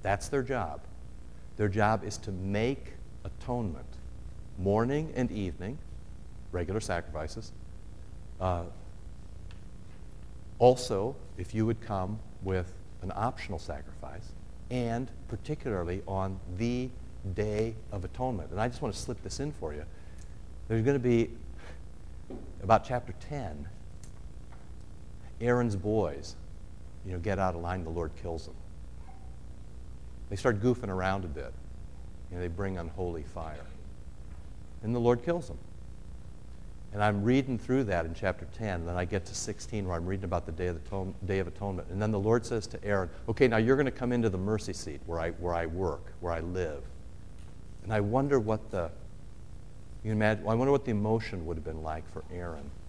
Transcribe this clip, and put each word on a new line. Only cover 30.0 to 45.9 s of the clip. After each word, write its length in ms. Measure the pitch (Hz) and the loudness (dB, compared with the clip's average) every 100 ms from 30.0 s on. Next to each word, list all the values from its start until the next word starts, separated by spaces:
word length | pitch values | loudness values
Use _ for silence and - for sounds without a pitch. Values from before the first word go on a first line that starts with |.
| - - - | -10 -10 -6
They 60 | 101 | 4
start 260 | 131 104 | 4 6
goofing 260 | 120 120 101 | 6 4 2
around 360 | 92 95 98 | 2 2 2
a 40 | 92 | 0
bit. 240 | 69 62 - - - - - - - - | -4 -6 -8 -10 -10 -10 -10 -10 -10 -6
You 60 | 90 | -2
know, 60 | |
they 60 | 87 | -2
bring 300 | 85 98 92 | 0 0 0
unholy 460 | 82 90 90 82 | -4 -2 -2 -2
fire. 420 | 76 85 80 78 71 - - - - - - - - - - - | -6 -6 -6 -8 -10 -10 -10 -10 -10 -10 -10 -10 -10 -10 -10 -6
And 120 | 110 | 0
the 60 | 120 | 6
Lord 240 | 117 120 | 6 6
kills 240 | 170 170 - | 4 0 0
them. 100 | - - - - - - - - - - - - - - | -8 -8 -10 -10 -10 -10 -10 -10 -10 -10 -10 -10 -10 -6
And 100 | 101 | 4
I'm 220 | 107 101 | 6 6
reading 340 | 104 131 131 117 | 6 6 6 -2
through 260 | - 131 | 4 4
that 200 | 113 87 | 6 2
in 100 | 82 | 2
chapter 320 | 82 95 87 - - | 0 0 0 -4 -4
ten, 240 | 107 87 | 0 0
and 80 | 82 | 0
then 80 | 90 | 0
I 80 | |
get 200 | 87 98 - | 2 0 -2
to 80 | |
sixteen 540 | - - 101 - 110 95 | -6 -4 -4 -4 -2 0
where 80 | 85 | 0
I'm 100 | 87 | 0
reading 200 | 95 95 | -2 2
about 200 | 87 92 | 0 0
the 60 | |
Day 160 | 85 90 | -2 0
of 80 | 82 | 0
Atone-, 380 | - 98 92 92 90 | -4 -2 -2 -4 0
Day 120 | 95 | 2
of 80 | 87 | 2
Atonement. 400 | - 101 90 - | -2 -2 -2 -4
And 100 | 95 | 0
then 120 | 107 | 2
the 80 | 107 | 4
Lord 240 | 104 117 113 | 6 4 4
says 200 | 117 - | -2 -2
to 160 | - | -6
Aaron, 240 | 104 101 90 - - | 2 2 2 -4 -4
"Okay, 200 | 110 131 | 6 8
now 80 | 113 | 8
you're 200 | 113 135 | 8 6
gonna 140 | 135 | 6
come 220 | - 123 | 2 2
into 160 | 123 113 | 4 4
the 100 | 92 | 2
mercy 340 | 95 107 - | 2 0 0
seat 280 | 90 - 71 - | -6 -6 -6 -4
where 120 | 82 | 0
I, 120 | 85 | 0
where 240 | 78 87 | 0 0
I 120 | 85 82 | 2 0
work, 460 | 85 90 | 2 0